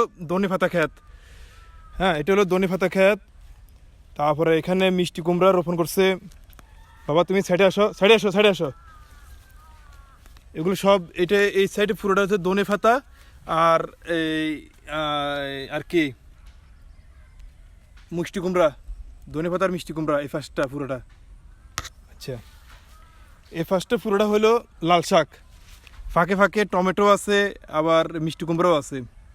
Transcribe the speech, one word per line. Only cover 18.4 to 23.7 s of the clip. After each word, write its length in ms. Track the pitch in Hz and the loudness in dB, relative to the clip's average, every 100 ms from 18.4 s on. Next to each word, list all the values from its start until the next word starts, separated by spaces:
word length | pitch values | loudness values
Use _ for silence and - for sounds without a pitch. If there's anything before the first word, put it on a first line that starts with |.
কুমড়া, 240 | 175 180 156 139 - - - - - | -4 2 0 0 -14 -16 -16 -20 -12
ধনে 140 | 143 170 | -8 -6
পাতা 120 | 180 185 | -2 -2
আর 60 | 180 | -4
মিষ্টি 160 | - 156 | -8 -6
কুমড়া, 220 | 156 147 143 | -2 -2 -4
এই 40 | |
পাশটা 300 | 156 - - 139 | -8 -8 -6 -6
পুরোটা। 260 | 143 135 127 - - - - - - - - - - - | -6 -8 -10 -12 -20 -20 -20 -20 -20 -16 -12 -12 -16 -20
আচ্ছা, 220 | - - 120 - - - - - - - - - - - 165 | -16 -12 -12 -14 -20 -20 -20 -20 -20 -20 -20 -20 -20 -12 -10
এই 60 | |
পাশটা 260 | 160 | -2